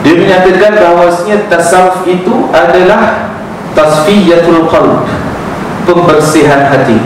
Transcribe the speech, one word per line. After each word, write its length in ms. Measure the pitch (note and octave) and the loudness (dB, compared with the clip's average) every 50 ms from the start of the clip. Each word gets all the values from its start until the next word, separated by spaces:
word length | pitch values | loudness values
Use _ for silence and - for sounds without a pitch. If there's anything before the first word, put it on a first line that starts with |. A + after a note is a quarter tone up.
| - | 2
Dia 120 | C#3 E3+ F3 | 2 2 2
Menyatakan 560 | F#3+ G3 F#3+ F#3 F#3 F#3 F#3 F#3 G3+ G#3+ G#3 G#3 | 2 2 2 2 2 2 2 2 2 2 2 2
bahawasanya 640 | F3+ F3 F3 F3 F3 F3 E3+ F3 - G#3 G#3 G#3 G3+ | 2 2 2 2 2 0 0 -2 -2 -2 -2 -2 -2
tasawuf 560 | F3+ F3 E3 E3+ E3+ F#3 F#3 F#3 F#3 F3+ F3 - E3+ | -2 -2 -2 0 0 2 2 2 2 0 -2 -2 -2
itu 400 | F3+ F3+ - - A3+ A#3+ C#4 - | -2 -2 -2 -2 -2 -2 -2 0
adalah 800 | - D#3+ E3+ E3+ F3 F3+ F3+ F#3 G#3 A3 A3+ - - - - - - - - - - - - - - - | 0 0 0 2 0 0 2 2 2 0 0 -2 -4 -4 -8 -10 -10 -12 -12 -14 -14 -12 -12 -6 -2 0
tasfiyatul 880 | D3+ D#3 D#3 D#3 - - G3+ G#3 F3+ E3+ E3+ E3+ E3+ F3 E3 E3 D#3+ | 0 2 2 0 0 2 2 2 4 4 2 2 2 2 2 2 0
qalb, 400 | - - D#3 C#3 - - - - - - - - - - - - - - - - - - - - | 0 0 0 0 0 0 -2 -4 -6 -8 -8 -8 -8 -10 -10 -10 -10 -10 -10 -10 -10 -8 -6 -2
pembersihan 880 | - F3 F3 E3+ E3 D#3+ D3+ D3+ D3+ D#3 D#3 C#3+ C#3+ C#3+ C#3 C#3 C#3 C3+ | 0 0 2 2 2 2 2 2 2 2 2 2 2 2 2 0 0 0
hati. 240 | B2+ A#2+ B2 A2+ G#2+ A2+ | 0 0 0 0 0 -2